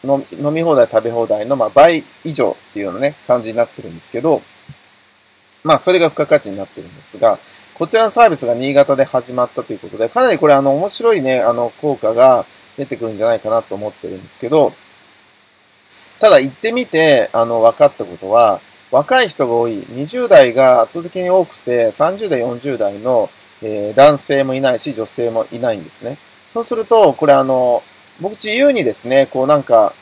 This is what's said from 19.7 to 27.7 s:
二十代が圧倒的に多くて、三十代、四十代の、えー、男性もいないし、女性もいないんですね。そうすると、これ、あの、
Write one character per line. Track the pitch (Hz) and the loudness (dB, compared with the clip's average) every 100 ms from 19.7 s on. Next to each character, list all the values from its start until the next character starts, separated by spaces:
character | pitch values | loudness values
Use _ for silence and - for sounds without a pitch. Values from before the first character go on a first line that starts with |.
| 104 - | -6 -12
二 | 120 | -12
十 | 151 - 196 | -10 -8 4
代 | 165 127 | 6 6
が | 117 131 123 | 4 4 4
圧 | 113 | 2
倒 | 170 | -4
的 | 170 185 | -10 -8
に | 180 | 0
多 | 185 165 | 0 0
く | - | -8
て、 | - 123 113 | -4 0 0
三 | - 156 196 | 0 -4 -2
十 | 214 | -4
代、 | 131 | -4
四 | 120 120 | -4 -6
十 | 139 120 | -8 -4
代 | 101 104 | -6 -4
の、 | 117 123 101 _ _ _ | -2 -2 -2 _ _ _
え | 110 107 104 | -10 -8 -4
ー、 | 110 | 4
男 | 143 147 | 4 4
性 | - 139 | -2 -2
も | 135 | 0
い | 131 | -2
な | 135 | -2
い | 120 | -2
し、 | 151 | -6
女 | 113 107 | -8 -8
性 | - 117 | -4 -4
も | 113 110 | -4 -6
い | 113 | -6
な | 123 | -6
い | 104 | -6
ん | |
で | 78 | -10
す | - | -14
ね。 | 110 147 _ _ _ | -14 -14 _ _ _
そ | 233 | -10
う | |
す | 233 226 | -6 -6
る | |
と、 | 220 226 180 | 0 4 4
こ | 131 | 4
れ、 | 151 | 2
あ | 139 | 4
の、 | 135 131 123 | 2 0 2